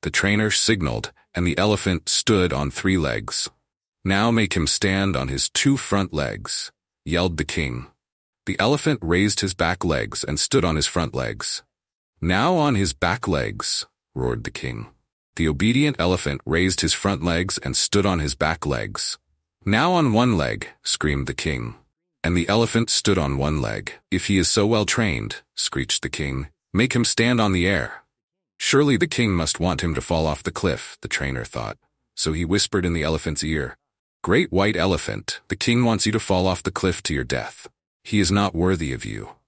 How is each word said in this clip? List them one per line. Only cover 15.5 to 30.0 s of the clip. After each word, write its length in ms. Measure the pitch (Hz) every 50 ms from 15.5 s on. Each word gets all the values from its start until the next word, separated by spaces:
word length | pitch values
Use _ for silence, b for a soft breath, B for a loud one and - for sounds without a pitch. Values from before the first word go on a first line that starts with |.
| 76 69 90 110 120 135 143 151 139 -
elephant 420 | 82 90 92 90 - 73 71 65 -
raised 380 | - 71 85 92 95 90 -
his 120 | - 82 -
front 300 | - - 101 101 67 76
legs 360 | 87 85 85 92 92 - -
and 180 | - 69 64 -
stood 280 | - - - 104 95
on 120 | 101 92 85
his 140 | 76 73 69
back 320 | - 78 76 80 - -
legs. 540 | 73 67 58 53 50 50 - - - - - _ _ _ _ _ _ _ _ _
"Now 260 | - 101 113 143 175
on 220 | 185 175 156 131 107
one 240 | 110 123 127 113 85
leg," 320 | 71 62 53 50 - - - _ _
screamed 440 | - - - - 76 71 69 67 60
the 80 | -
king. 400 | - - 82 73 62 58 57 57 - _ _ _ _ _ _ _ _ -
And 120 | 80 87
the 140 | 87 85 85
elephant 400 | 101 113 117 110 - 113 113 -
stood 280 | - - - 107 98 90
on 200 | 78 69 69 67
one 240 | 69 73 78 76
leg. 320 | 64 53 52 50 50 - - - _ _
"If 160 | - 92 -
he 120 | - 101 95
is 120 | 85 -
so 160 | - 113 101
well 200 | 104 117 110 104
trained," 580 | - - - 113 101 76 57 53 53 - - _ _ _
screeched 460 | - - - - 69 64 - - -
the 80 | - -
king, 380 | - - 78 69 65 65 69 - _ _ _ _ -
"make 200 | 92 117 127 -
him 120 | 123 117
stand 340 | - - - 117 120 127 117
on 120 | 110 104
the 160 | 95 90 85 92
air." 360 | 101 80 60 57 - - _ _ _ _ _ _ _ _ _ _ _ _
"Surely 400 | - - - 139 147 143 135 104
the 80 | 180
king 300 | 165 - - 120 107 95
must 240 | 87 80 78 - -
want 220 | 85 90 85 71
him 120 | - 85 78
to 80 | 62